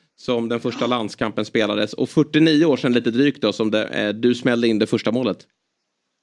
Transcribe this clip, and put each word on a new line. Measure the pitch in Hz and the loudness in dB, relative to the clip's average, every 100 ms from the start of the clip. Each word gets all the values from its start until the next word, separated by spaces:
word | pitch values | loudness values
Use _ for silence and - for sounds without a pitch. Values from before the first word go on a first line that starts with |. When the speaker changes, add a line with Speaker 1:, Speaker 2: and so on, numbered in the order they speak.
| _ _ | _ _
Speaker 1:
som | - 120 117 | -4 -4 -2
den | 117 | -4
första | 127 - | -4 -4
Speaker 2:
Ja. | 120 | -2
Speaker 1:
landskampen | 123 104 - 113 104 | -2 -4 -6 -6 -4
spelades. | 107 - 104 104 110 | -4 -2 0 0 -4
Och | - 127 | -4 -2
fyrtionio | 160 151 160 160 147 | 0 2 4 4 4
år | 165 127 | 4 2
sedan | 135 | 2
lite | 120 123 | 2 2
drygt | 117 143 135 | 2 2 2
då, | 107 | -2
som | 101 110 | 0 0
det, | 107 - | 0 -2
eh, | 71 104 | -2 -4
du | 107 123 | 0 0
smällde | 120 131 120 117 | 2 0 0 2
in | 107 | 2
det | 117 | 0
första | 117 110 | 0 -2
målet. | 120 117 92 _ _ _ _ _ _ _ _ | -2 -2 -4 _ _ _ _ _ _ _ _